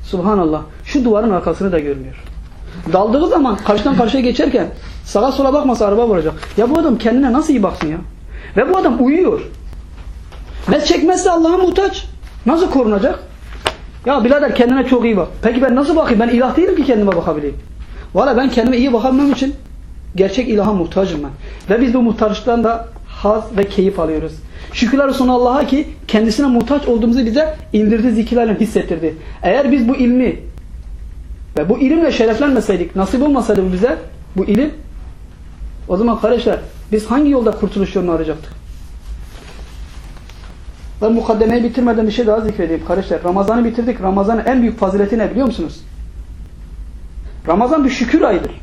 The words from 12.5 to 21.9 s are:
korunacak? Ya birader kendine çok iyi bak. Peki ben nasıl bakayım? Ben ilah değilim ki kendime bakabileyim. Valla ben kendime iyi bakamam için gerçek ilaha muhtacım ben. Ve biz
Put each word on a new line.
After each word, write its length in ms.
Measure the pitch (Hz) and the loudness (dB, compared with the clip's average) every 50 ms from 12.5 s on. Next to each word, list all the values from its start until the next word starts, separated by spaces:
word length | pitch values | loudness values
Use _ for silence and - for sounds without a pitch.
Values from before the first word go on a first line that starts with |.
| 294 330 370 - | 2 4 2 2
korunacak? 480 | - 269 247 214 214 196 202 294 - - - - - - - - - - - - - - - - - - - | 2 2 2 4 2 2 2 0 -2 -2 -10 -16 -18 -18 -18 -16 -16 -8 -8 -8 -8 -8 -16 -16 -16 -6 -2
Ya 180 | 240 277 269 214 | 0 2 2 4
birader 320 | 240 277 294 285 254 - | 4 4 4 4 2 4
kendine 320 | - 240 240 254 269 247 | 4 4 4 4 2 2
çok 180 | 262 262 240 220 | 2 2 2 4
iyi 120 | 233 220 | 2 2
bak. 100 | 190 160 - - - | 2 0 -2 -6 -2
Peki 200 | - 214 233 247 | 0 0 2 4
ben 140 | 254 254 240 | 4 4 4
nasıl 200 | 262 285 285 330 | 4 4 4 4
bakayım? 240 | 320 294 - 240 208 | 2 4 4 4 4
Ben 100 | 233 240 | 4 4
ilah 280 | 247 233 262 254 - | 4 4 2 4 4
değilim 180 | 311 349 - 370 | 2 4 4 4
ki 100 | 330 269 | 2 2
kendime 300 | - 247 214 208 196 185 | 2 4 4 4 2 2
bakabileyim. 420 | 170 165 185 156 151 147 143 135 - - - - - - - - - - - - | 2 0 0 -2 -2 -4 -6 -6 -8 -12 -14 -16 -16 -14 -14 -14 -16 -16 -4 0
Valla 240 | 180 233 285 247 | 2 2 4 2
ben 120 | 226 277 262 | 2 2 2
kendime 280 | - 240 220 247 254 | 2 2 2 2 4
iyi 160 | 240 240 285 240 | 2 2 2 2
bakamam 380 | 226 208 262 262 262 285 285 | 2 2 2 2 4 4 2
için 240 | 262 - 269 269 285 - - - - - - - - - - - - | 2 2 0 -4 -4 -8 -12 -16 -16 -16 -16 -16 -16 -16 -14 -10 0
gerçek 340 | 175 185 196 196 - 240 - | 0 0 2 2 -2 -2 0
ilaha 240 | 220 208 196 202 214 | 2 2 2 2 2
muhtacım 460 | 185 165 160 - 190 196 185 170 151 147 | 0 -2 -2 0 0 0 0 -2 -6 -6
ben. 80 | 135 135 - - - - - - - 196 | -8 -10 -12 -14 -14 -14 -14 -2 0 2
Ve 60 | 233 | 2
biz 120 | 269 247 | 2 2